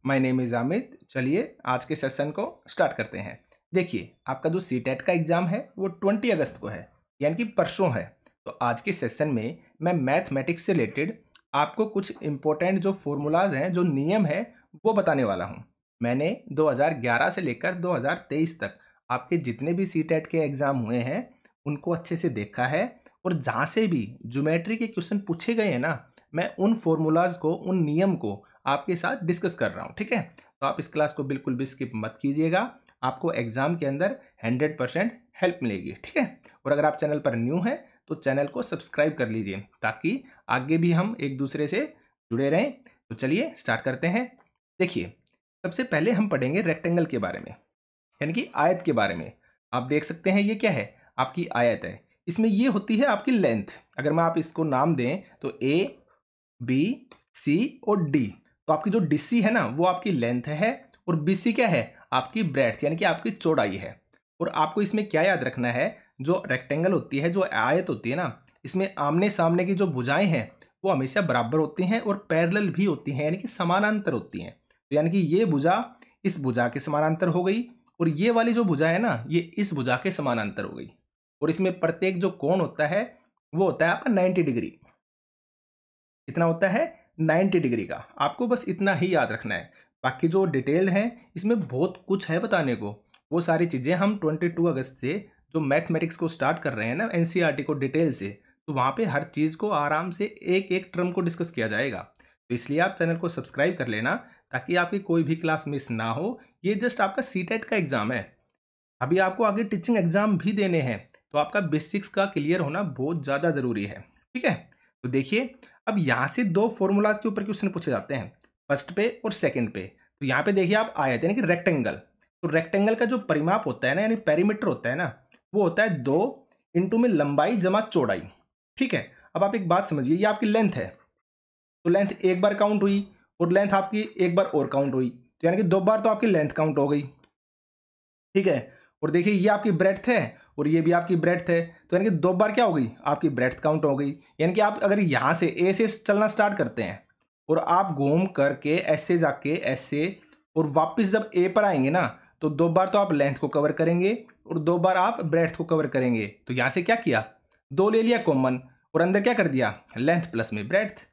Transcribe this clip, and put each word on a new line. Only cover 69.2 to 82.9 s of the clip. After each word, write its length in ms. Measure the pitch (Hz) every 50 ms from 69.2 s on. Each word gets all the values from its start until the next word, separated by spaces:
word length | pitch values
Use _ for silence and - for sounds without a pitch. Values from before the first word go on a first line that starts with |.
| 202 208
सामने 340 | 202 - 165 165 170 175 180
की 100 | 185 196
जो 120 | 175 202
भुजाएं 400 | 175 139 127 120 127 139 165 202
हैं 240 | 190 165 123 107 - - _ - _ _ _ -
वो 60 | 190
हमेशा 300 | 175 131 131 131 - 208
बराबर 360 | 190 160 123 120 117 117 151 156
होती 260 | 156 151 - - 180
हैं 160 | 180 226 233
और 260 | - 214 196 202 - _
पैरेलल 380 | 160 165 170 170 185 208 208 180
भी 140 | 131 135 202
होती 280 | 196 151 - - -
हैं, 120 | 139 127 147
यानी 120 | 151 175
कि 120 | 190 - 233
समानांतर 640 | - - 180 170 180 196 208 214 220 208 202 -
होती 280 | 139 110 - - - 92
हैं। 120 | 87 90
तो 440 | - _ _ _ _ _ _ _ 139
यानी 140 | 147 156 170
कि 80 | 175 196
ये 260 | 175 143 160 196 226
भुजा 400 | 180 156 139 139 165 185 220 247 - - _ - _ _ _ -
इस 180 | 196 190 160
भुजा 260 | 139 127 113 123 123 123
के 120 | - 143
समानांतर 480 | - 165 147 147 156 160 160 160 185 175
हो 160 | 160 180 180
गई, 200 | 190 202 233 240 - - _ _ _ _ -
और 80 | 165 160
ये 220 | 147 147 196 240
वाली 220 | 233 226 226 233
जो 120 | 220 233 233
भुजा 240 | 185 156 135 160 165
है 100 | 165 190
ना, 260 | 233 226 151 117 117 139
ये 120 | 156 170 170 - - -
इस 160 | 208 196 165
भुजा 220 | 139 123 127 123
के 160 | 123 - 190
समानांतर 520 | 180 - 147 131 120 113 107 101 98 - -
हो 120 | - -
गई। 140 | 62 67 - _ _ _ _ _ _ _ _ _ _
और 80 | 147 156
इसमें 280 | 160 185 190 185 180 185
प्रत्येक 400 | 165 160 160 - 190 190 190 175
जो 100 | 190 185
कोण 280 | - - - 147 185 190
होता 260 | 165 127 - - 151
है 160 | 147